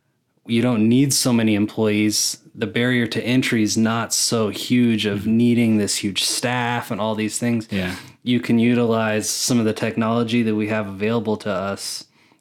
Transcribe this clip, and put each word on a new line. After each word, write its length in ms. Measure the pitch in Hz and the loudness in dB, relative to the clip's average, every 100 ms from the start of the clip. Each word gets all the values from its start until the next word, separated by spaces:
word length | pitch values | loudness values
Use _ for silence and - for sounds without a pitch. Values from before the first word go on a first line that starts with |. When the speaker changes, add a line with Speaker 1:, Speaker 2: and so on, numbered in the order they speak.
| _ _ _ _ - | _ _ _ _ -2
Speaker 1:
you 160 | 117 | 0
don't 280 | 123 113 110 | 2 2 4
need 240 | 127 139 | 4 4
so 180 | - 131 | 2 2
many 240 | 117 110 104 | 2 2 2
employees. 800 | 104 - 107 104 107 - - - - - | 0 0 0 2 2 0 -2 -6 -14 -8
The 120 | 110 | -4
barrier 400 | 117 123 123 113 | -2 0 0 0
to 160 | 113 | -2
entry 400 | 113 127 127 117 | 0 0 2 2
is 140 | 104 113 | 0 2
not 360 | 113 113 107 | 0 0 -2
so 360 | - - 117 107 | -2 0 0 -2
huge 560 | 98 - 123 120 107 104 | -4 0 2 4 2 0
of 140 | 101 | -2
Speaker 2:
Mm-hmm. 180 | 107 113 | 0 2
Speaker 1:
needing 400 | 120 120 117 107 | 4 4 4 2
this 200 | 101 - | 0 -2
huge 260 | 101 90 | -4 -2
staff 680 | - - 120 123 120 120 - | -2 -2 -2 -2 -2 -4 -4
and 80 | 101 | -4
all 160 | 110 107 | -4 -2
these 240 | 107 - | -4 -2
things. 280 | 120 117 - | -2 -2 -2
Speaker 2:
Yeah. 240 | 98 90 92 - - | -4 -4 -8 -14 -10
Speaker 1:
You 160 | 123 120 | -2 0
can 180 | - 117 | 2 2
utilize 720 | 120 120 117 113 110 107 104 | 4 2 2 2 0 -2 -2
some 300 | - - 120 | -4 0 0
of 60 | 110 | 0
the 80 | |
technology 680 | 107 113 113 113 117 113 120 | 0 -4 -2 0 0 0 0
that 120 | 110 107 | 0 0
we 120 | 107 | 0
have 200 | 110 101 | -2 -4
available 500 | 95 107 117 107 107 | -4 -2 -2 -2 -4
to 120 | 107 | -4
us 540 | 92 98 98 - - - _ _ _ | -4 -4 -6 -8 -12 -14 _ _ _